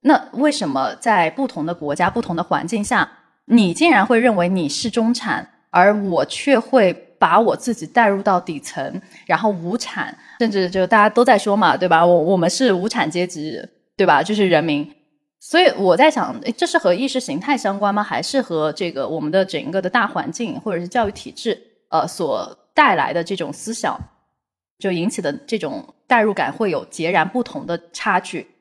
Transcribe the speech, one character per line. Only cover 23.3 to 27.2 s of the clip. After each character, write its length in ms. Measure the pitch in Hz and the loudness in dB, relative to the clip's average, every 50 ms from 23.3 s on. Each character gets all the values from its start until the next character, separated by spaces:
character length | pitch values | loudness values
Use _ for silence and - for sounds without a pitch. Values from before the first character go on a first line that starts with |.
| 202 | -6
种 160 | 185 165 - | -8 -8 -10
思 220 | 196 - - - 226 | -10 -12 -12 -12 -10
想， 260 | - - - - - - - _ _ _ _ _ _ _ _ _ _ _ _ _ _ | -6 -6 -6 -6 -8 -12 -18 _ _ _ _ _ _ _ _ _ _ _ _ _ _
就 100 | - 196 | -6 -4
引 200 | 180 170 170 214 | -4 -2 -2 -4
起 120 | - - | -4 -4
的 120 | 180 143 147 - - | -6 -6 -6 -6 -8
这 120 | - - 214 | -6 -6 -6
种 360 | 175 147 - 98 - - _ _ _ _ | -6 -6 -10 -10 -14 -16 _ _ _ _
代 140 | 254 233 | 2 2
入 120 | 214 220 196 | 2 2 0
感 160 | 190 151 120 | -2 -4 -4
会 220 | - - 226 196 | -4 -4 -4 -2
有 140 | 165 135 - | -2 -4 -6
截 260 | - - - 165 160 | -8 -10 -6 -4 0
然 160 | 185 175 | 0 0